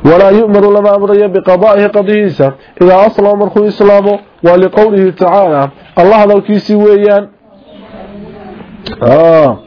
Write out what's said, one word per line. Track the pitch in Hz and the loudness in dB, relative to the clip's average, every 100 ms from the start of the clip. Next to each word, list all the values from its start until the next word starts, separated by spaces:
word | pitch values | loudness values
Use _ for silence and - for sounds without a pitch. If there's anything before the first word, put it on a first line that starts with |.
ولا | 139 175 196 | 2 2 2
يؤمر | 208 226 202 202 | 2 0 0 2
لما | 208 208 202 | 0 0 -2
أمر | 202 202 | 0 0
يا | 208 | 0
بقضائه | 190 185 180 214 202 202 | -2 -2 0 2 0 0
قضيه | 208 196 214 202 | -2 -2 -2 -4
سا | 139 135 135 - - | -2 -4 -4 -20 -2
إذا | 175 185 214 | 2 4 2
أصلا | 208 202 | 0 -2
مرخو | 208 202 208 | -2 -2 -2
الإسلام. | 208 - 202 202 202 202 _ _ | -4 0 2 2 0 -4 _ _
ولقوله | 170 180 185 208 214 202 185 | 0 2 0 0 0 0 -2
تعالى | - 185 196 185 147 139 - - - | -2 -2 0 0 -2 -4 -8 -10 0
الله | 180 214 | 2 2
هذا | 208 | 2
الكيسي | 202 196 208 - | 0 -2 -6 -2
ويان. | 208 208 202 202 202 202 _ _ - - - 196 202 196 202 214 - - - - - - - | 0 2 2 2 -2 -4 _ _ -20 -20 -20 -20 -20 -20 -20 -20 -20 -20 -20 -20 -18 -18 -6
آه. | 120 143 165 160 139 101 | 0 2 2 2 0 -4